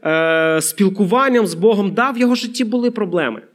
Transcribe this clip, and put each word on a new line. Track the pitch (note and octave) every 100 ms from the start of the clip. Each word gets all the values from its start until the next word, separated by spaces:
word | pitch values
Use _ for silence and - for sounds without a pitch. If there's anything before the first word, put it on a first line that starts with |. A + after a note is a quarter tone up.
е, | D#3 D#3+ D#3+ D#3+ D#3+ D#3+
спілкуванням | D#3 - G3 G3 G3 A#3+ C4+ B3 G3+
з |
Богом. | E3 G3+ G#3 G3
Да, | E3 B3+
в | A#3+
його | B3 A#3+
житті | B3 A#3+
були | A#3+ B3 A#3+
проблеми. | A#3 G3+ E3+ C#3 A2 -